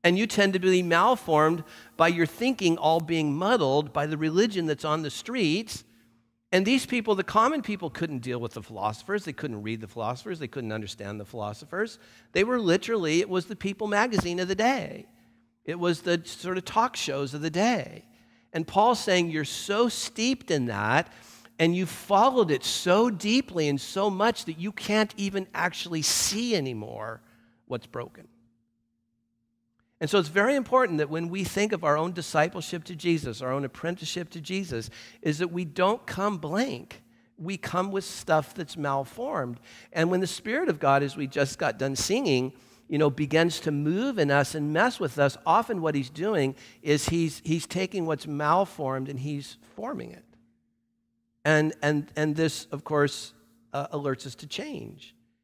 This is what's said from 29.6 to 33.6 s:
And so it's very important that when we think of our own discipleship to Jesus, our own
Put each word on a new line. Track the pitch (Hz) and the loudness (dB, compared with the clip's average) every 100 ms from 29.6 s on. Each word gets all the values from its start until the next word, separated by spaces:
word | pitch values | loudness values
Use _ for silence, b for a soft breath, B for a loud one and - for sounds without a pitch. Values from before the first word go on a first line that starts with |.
| _ _ _ _ | _ _ _ _
And | 156 | 0
so | 202 | 2
it's | 151 | 2
very | 180 214 285 | 2 4 2
important | 233 254 240 156 | 4 4 4 2
that | 147 | 0
when | 160 170 | -2 -4
we | 190 | -4
think | 180 - 208 | -4 0 0
of | 196 | 0
our | 160 151 | 2 2
own | 165 | 0
discipleship | 175 160 160 156 - 160 175 - | -4 -2 2 2 0 -8 -8 -8
to | 170 | -6
Jesus, | 175 165 139 107 | 0 0 0 -6
our | 127 | -4
own | 135 | -4